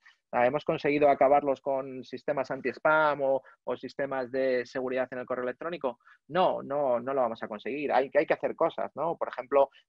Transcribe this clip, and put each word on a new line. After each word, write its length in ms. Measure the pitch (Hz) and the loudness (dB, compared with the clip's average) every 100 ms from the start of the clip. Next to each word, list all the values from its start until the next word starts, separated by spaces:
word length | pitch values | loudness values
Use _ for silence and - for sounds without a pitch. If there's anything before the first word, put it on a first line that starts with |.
| _ _ _ | _ _ _
Ah, 160 | 120 123 | 0 2
¿hemos 180 | 147 | 2
conseguido 460 | - 160 147 147 143 | -2 -2 0 4 4
acabarlos 500 | 139 135 143 143 131 | 6 6 6 4 -2
con 420 | - 135 135 131 | -2 -4 -4 -10
sistemas 460 | 120 127 - 147 127 | -12 -10 -6 -4 -4
anti-spam 720 | 135 127 - 156 156 156 143 | -4 -4 0 2 4 4 2
o, 220 | 135 135 - _ | 0 0 -4 _
o 120 | - 123 | -8 -8
sistemas 560 | 131 - 139 135 123 | -8 -8 -6 -4 -4
de 320 | 131 131 127 | -2 0 0
seguridad 440 | 120 135 127 127 127 | -2 -6 -4 -2 -4
en 80 | 127 | -6
el 80 | 123 | -6
correo 180 | 127 | -4
electrónico? 540 | 123 127 165 170 131 120 _ _ - | -4 -6 -8 -6 -6 -6 _ _ -4
No, 340 | 165 175 120 | 2 2 0
no, 380 | 127 143 139 120 | -4 -2 0 0
no 120 | 123 | 0
lo 80 | 139 | 0
vamos 220 | 120 113 | 0 -2
a 60 | 107 | -8
conseguir. 440 | 104 110 139 139 | -8 -8 -6 0
Hay, 180 | 110 135 | 2 2
hay 100 | 143 | 0
que 80 | 156 | 2
hacer 240 | 156 131 110 | 0 -2 -2
cosas, 340 | 165 - 101 | -2 -2 -8
¿no? 240 | - 160 160 | -4 -6 -4
Por 100 | 113 | -6
ejemplo, 400 | - 127 139 139 _ | -8 0 2 2 _